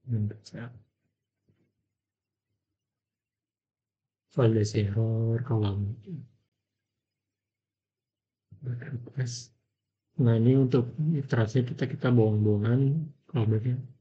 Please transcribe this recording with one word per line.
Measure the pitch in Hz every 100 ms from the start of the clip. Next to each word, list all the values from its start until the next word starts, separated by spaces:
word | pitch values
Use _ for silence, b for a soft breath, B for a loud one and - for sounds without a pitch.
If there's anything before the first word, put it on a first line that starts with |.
Dan | - 113 104
baca. | - - 110 117 - _ _ _ _ _ _ _ _ _ _ _ _ _ _ _ _ _ _ _ _ _ _ _ _ _ _ _ _ _ _ _ _ _ _ _
Validasi | - 117 110 107 113 101
error, | 101 113 113 113 113 120
kalau | 113 104 98 101 117 196 147 - _ _ _ _ _ _ _ _ _ _ _ _ _ _ _ _ _ _ _ _ _ _ - 127
request. | 120 - 120 - - 120 - - _ _ _ _ _ _ -
Nah, | 120 113
ini | 117 135
untuk | 127 127 120 - 156 156 -
terakhir | 120 110 131 120
kita, | - 127
kita | - 131
bohong-bohongan, | 120 110 107 107 104 110 127 139 156 156 - _
kalau | 127 107
bagian. | 110 123 123 - -